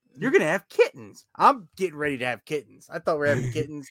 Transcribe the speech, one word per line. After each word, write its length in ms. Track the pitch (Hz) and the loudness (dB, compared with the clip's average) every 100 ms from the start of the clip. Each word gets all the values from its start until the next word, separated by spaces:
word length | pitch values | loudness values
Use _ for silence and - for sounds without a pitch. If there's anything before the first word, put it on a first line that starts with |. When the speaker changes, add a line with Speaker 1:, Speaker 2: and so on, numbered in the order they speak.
| _ - | _ -8
Speaker 1:
You're 140 | 226 | 0
gonna 120 | 269 151 | 2 2
have 220 | 185 - | 0 -2
kittens." 560 | - 466 - 104 - _ - | 2 2 0 -18 -20 _ 2
I'm 320 | 202 277 165 - | 4 4 -2 -6
getting 200 | 185 147 | -6 -4
ready 220 | 147 135 | -4 -2
to 80 | 123 | -4
have 180 | 117 | -6
kittens. 440 | - 151 110 - - | -6 -8 -8 -18 -16
I 80 | 170 | -6
thought 160 | 175 156 | -2 0
we 40 | |
were 60 | 143 | 2
having 240 | 143 131 | 0 -2
Speaker 2:
<laughs> 0 | |
Speaker 1:
kittens, 360 | 113 139 151 139 | -4 -6 -10 -16